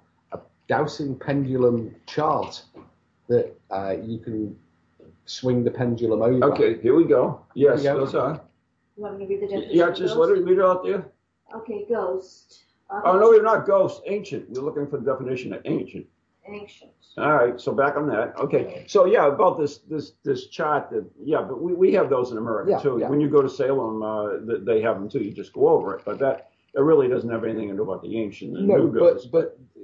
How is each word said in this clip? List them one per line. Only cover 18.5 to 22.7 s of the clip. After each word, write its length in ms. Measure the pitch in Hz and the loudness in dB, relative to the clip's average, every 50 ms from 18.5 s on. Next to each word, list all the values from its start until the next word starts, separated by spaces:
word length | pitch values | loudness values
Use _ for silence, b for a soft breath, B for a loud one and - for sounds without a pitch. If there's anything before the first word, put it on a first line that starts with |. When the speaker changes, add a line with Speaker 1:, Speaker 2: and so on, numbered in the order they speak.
| 156 127 - | -2 -2 -2
Speaker 3:
Okay. 200 | - - - - - | -4 -10 -14 -10 0
Speaker 2:
so 160 | - 202 175 | 2 4 4
yeah, 240 | 185 226 202 156 143 | 6 4 4 4 2
about 300 | 139 - 196 180 - 170 | 2 2 2 2 2 0
this, 180 | 147 143 - - _ - | -4 -6 -6 -12 _ -10
this, 260 | 156 147 - - _ _ - | -10 -10 -10 -12 _ _ -4
this 240 | 139 131 127 - - | -4 -4 -4 -6 -10
chart 420 | - - 160 151 147 135 - - | -8 -6 -2 -2 -2 -2 -2 -4
that, 140 | 117 110 95 - _ - | -8 -8 -8 -8 _ -12
yeah, 180 | - 147 151 127 | -4 -2 -2 -2
but 220 | 104 - - 120 | -2 -6 -8 -8
we, 100 | 165 180 | -6 -6
we 200 | 175 175 190 - | 0 2 4 4
have 180 | 208 185 151 127 | 4 2 2 2
those 220 | 139 123 123 113 | 0 0 0 -2
in 60 | 113 107 | -4 -6
America 340 | 117 117 107 101 - 196 | -4 -4 -4 -2 0 0